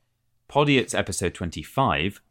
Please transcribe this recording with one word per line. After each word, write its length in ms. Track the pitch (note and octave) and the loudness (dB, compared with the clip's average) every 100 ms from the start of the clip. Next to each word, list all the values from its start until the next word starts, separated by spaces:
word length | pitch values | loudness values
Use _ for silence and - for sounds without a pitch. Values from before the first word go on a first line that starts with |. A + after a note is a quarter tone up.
| _ _ _ _ - | _ _ _ _ -4
Podiat's 420 | C#3 D3 C3 - | 0 4 2 2
episode 400 | G2 G2 - F2+ | -2 -4 -4 -4
twenty-five, 880 | - F2 D#2+ - - B2+ C#2+ F2+ - _ | -4 -8 -8 -6 0 0 0 -2 -6 _